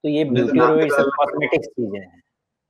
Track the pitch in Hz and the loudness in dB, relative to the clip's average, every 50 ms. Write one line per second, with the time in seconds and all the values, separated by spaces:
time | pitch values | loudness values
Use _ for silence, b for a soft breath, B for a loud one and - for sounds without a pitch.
0 | - 151 147 151 156 139 120 123 120 - 131 156 165 156 156 156 156 - - 139 | -6 -4 -2 0 0 0 0 0 0 2 4 4 4 4 4 2 2 2 2 0
1 | 139 139 - - 143 143 147 147 147 - - 156 - - - - 120 101 98 101 | 0 0 0 -2 -2 -2 -2 -4 -2 -2 -2 -2 -4 -6 -8 -8 -6 -6 -8 -10
2 | 95 90 _ _ _ _ _ _ _ _ _ _ _ | -12 -16 _ _ _ _ _ _ _ _ _ _ _